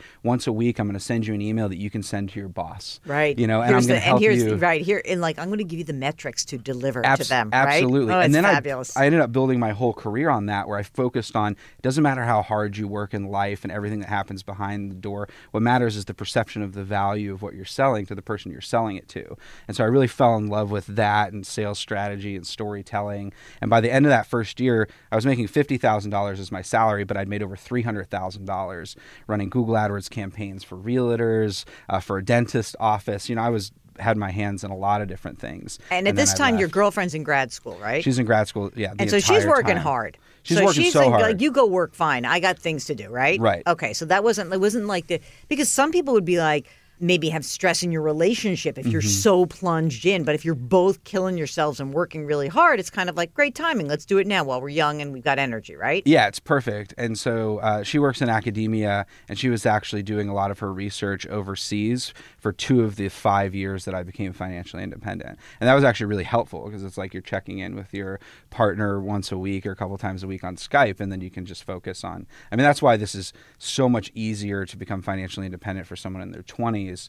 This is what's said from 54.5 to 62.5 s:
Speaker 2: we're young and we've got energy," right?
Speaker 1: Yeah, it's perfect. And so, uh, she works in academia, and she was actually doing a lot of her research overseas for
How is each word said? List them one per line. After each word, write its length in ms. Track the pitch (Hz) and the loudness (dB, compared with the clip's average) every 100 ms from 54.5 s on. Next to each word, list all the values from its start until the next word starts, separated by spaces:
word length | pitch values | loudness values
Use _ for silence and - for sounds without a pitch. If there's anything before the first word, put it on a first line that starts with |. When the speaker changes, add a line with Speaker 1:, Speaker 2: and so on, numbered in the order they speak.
| 127 | -2
Speaker 2:
we're 80 | 139 | -2
young 320 | 147 151 151 | 0 0 0
and 100 | 143 | -6
we've 120 | 135 | -4
got 140 | 143 135 | 0 0
energy," 360 | 135 113 - 73 | 0 -4 -10 -6
right? 280 | 110 175 143 | -2 0 4
Speaker 1:
Yeah, 220 | 156 104 | 6 4
it's 120 | - | 0
perfect. 540 | - 143 120 104 101 - | -2 0 0 -6 -10 -6
And 200 | 120 110 | -4 -2
so, 400 | 131 113 110 107 | -2 -2 -2 0
uh, 260 | 110 107 | 0 0
she 160 | 101 147 | 0 2
works 220 | 147 123 | 2 2
in 80 | 127 | 2
academia, 760 | 110 113 104 110 110 104 101 98 - - | 2 0 -2 0 0 2 0 -4 -12 -12
and 100 | 104 | -2
she 120 | 131 | 0
was 160 | 117 113 | 2 2
actually 380 | 107 - 104 | 2 0 -6
doing 260 | 101 107 101 | -4 -4 -2
a 40 | |
lot 160 | 101 98 | -2 -2
of 80 | 98 | -2
her 120 | 101 | -6
research 540 | 95 101 - 101 98 - | -6 -6 -4 -4 -4 -6
overseas 840 | 104 95 95 - 104 107 123 - - - _ | -6 -6 -8 -4 -2 -2 -2 -4 -12 -20 _
for 160 | 110 | -6